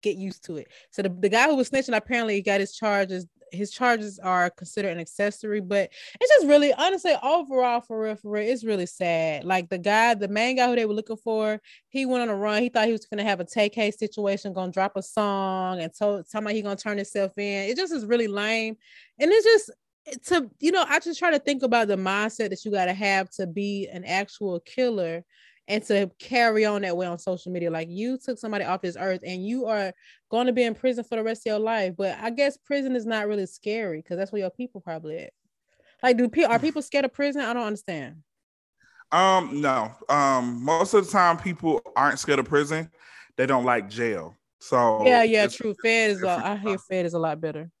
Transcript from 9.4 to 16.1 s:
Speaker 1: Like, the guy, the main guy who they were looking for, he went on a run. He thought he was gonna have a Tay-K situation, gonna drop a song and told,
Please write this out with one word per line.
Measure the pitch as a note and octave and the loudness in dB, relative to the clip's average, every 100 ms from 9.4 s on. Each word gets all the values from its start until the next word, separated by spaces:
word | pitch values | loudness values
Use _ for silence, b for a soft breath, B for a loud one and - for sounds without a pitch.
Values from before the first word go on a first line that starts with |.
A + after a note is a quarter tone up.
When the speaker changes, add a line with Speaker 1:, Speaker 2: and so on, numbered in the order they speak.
| F3 | -2
Speaker 1:
Like, | F#3 F3 | -2 -2
the | F#3+ | -4
guy, | F3+ G#3+ A#3 A3+ | 0 4 4 2
the | G3 | -2
main | G#3 A#3+ C4 | 0 0 2
guy | B3 | 2
who | B3 | 2
they | A3 | 0
were | |
looking | G#3 A3 A3 | -2 -6 -8
for, | - A3 G#3+ G#3+ b b _ | -4 -2 -2 -4 b b _
he | C4+ C4 | -6 -2
went | B3+ | 0
on | A#3 | 0
a | G3+ | -2
run. | G#3 G#3+ | 0 0
He | A#3+ | 0
thought | A#3+ G#3+ | 2 2
he | |
was | A3+ - | 0 -4
gonna | G#3 | -4
have | G#3 G3 | -2 -2
a | F3+ | -2
Tay-K | - G#3 G#3+ G#3 | 0 0 2 -2
situation, | G#3 G#3+ G#3+ G3+ G3 G#3 | -2 -8 -4 -2 -2 -4
gonna | F#3 F#3 | -6 -4
drop | F3+ F#3+ G3 | -2 -2 -2
a | |
song | F#3 - G#3 G3 F#3+ F#3+ F#3 F#3 | -6 -2 -2 0 -2 -2 -4 -4
and | E3 - | -6 -2
told, | G#3 | -2